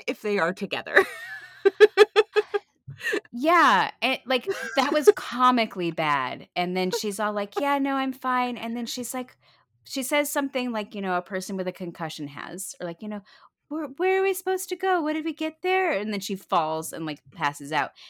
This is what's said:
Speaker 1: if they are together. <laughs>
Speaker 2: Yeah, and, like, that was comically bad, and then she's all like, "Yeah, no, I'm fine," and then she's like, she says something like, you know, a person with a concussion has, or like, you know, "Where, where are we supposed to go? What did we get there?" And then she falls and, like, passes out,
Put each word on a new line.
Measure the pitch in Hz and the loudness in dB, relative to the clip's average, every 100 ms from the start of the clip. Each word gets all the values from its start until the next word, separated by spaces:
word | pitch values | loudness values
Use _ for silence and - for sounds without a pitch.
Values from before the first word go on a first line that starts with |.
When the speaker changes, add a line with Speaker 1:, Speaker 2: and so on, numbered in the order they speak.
| - | -6
Speaker 1:
if | 285 | -6
they | 208 208 | -2 0
are | 165 | 0
together. | - 196 127 - 165 - | -2 -6 -6 0 2 2
<laughs> | - - - - - 392 - 415 - 415 427 - 427 - 415 - _ - - - - - | 0 -14 -14 -16 -2 0 6 8 8 6 6 2 0 0 -2 -8 _ -20 -10 -6 -4 -6
Speaker 2:
Yeah, | 240 311 339 285 190 151 - | -2 4 6 6 6 2 0
and, | 240 262 233 | -2 -2 -2
like, | 254 - - - 277 | -2 -2 -6 -2 0
that | 269 | 2
was | 302 302 - | 4 6 4
comically | - 247 254 247 220 190 170 | 2 2 4 4 2 -2 -4
bad, | 160 156 143 131 - - 185 | 0 0 2 0 -6 -8 -4
and | 180 185 | -2 0
then | 185 | 0
she's | 453 214 202 | -2 -4 -4
all | 214 | -2
like, | 208 202 - | -2 -4 -2
"Yeah, | 285 285 | 0 0
no, | 277 269 | 0 0
I'm | 269 | -2
fine," | 262 254 254 247 240 | -4 -2 -2 -2 -4
and | 226 233 | -6 -6
then | 233 | -6
she's | - 240 | -8 -8
like, | 254 254 _ _ _ _ _ | -8 -10 _ _ _ _ _
she | - 269 | -10 -6
says | 254 294 285 | 0 0 0
something | 294 277 254 247 | -2 -2 -2 -4
like, | 226 208 208 | -4 -6 -6
you | |
know, | 196 180 | -2 -2
a | |
person | 180 190 185 190 | -2 -6 -6 -4
with | 180 | -4
a | |
concussion | 180 175 170 160 - 147 | -6 -8 -8 -8 -8 -10
has, | 139 - 185 - - | -10 -12 -12 -12 -10
or | 175 | -10
like, | 170 | -10
you | 214 | -10
know, | 208 - - - _ - | -10 -12 -20 -20 _ -10
"Where, | 311 285 277 | -6 -6 -2
where | 370 381 | 0 2
are | |
we | 381 | 2
supposed | 370 370 370 - | 0 -2 -4 -4
to | 359 | -4
go? | 381 359 | 0 0
What | 302 | 0
did | 311 311 | -2 -4
we | |
get | 311 311 320 | -4 -6 -4
there?" | 359 381 370 | 0 2 2
And | 202 214 | 0 -2
then | 208 | -4
she | - 190 | -4 -8
falls | - 180 156 160 160 | -2 0 2 -2 -6
and, | - 160 | -8 -8
like, | 147 _ - | -8 _ -4
passes | 147 147 143 | -4 -2 -2
out, | 151 131 - | -2 -2 -4